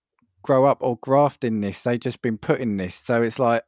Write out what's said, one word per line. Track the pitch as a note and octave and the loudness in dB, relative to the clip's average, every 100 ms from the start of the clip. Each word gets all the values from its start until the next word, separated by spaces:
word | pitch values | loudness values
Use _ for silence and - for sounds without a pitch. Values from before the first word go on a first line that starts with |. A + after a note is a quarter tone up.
| _ _ _ _ | _ _ _ _
grow | - C3+ C#3 | 0 4 4
up | C3 | 2
or | B2+ A#2 | -2 -6
graft | C3+ C#3 D3 - | 0 2 2 0
in | A#2+ A2 | -4 -2
this. | G2+ - | -4 -4
They've | B2+ A#2+ | -4 -2
just | B2+ - | -4 -4
been | B2 A2 | -6 -4
put | - D3 | -2 -2
in | B2 G2+ | -2 -4
this. | F2+ - | -4 -8
So | - A#2 | -2 0
it's | A#2 A2 | 0 0
like, | A#2+ A#2 | 0 0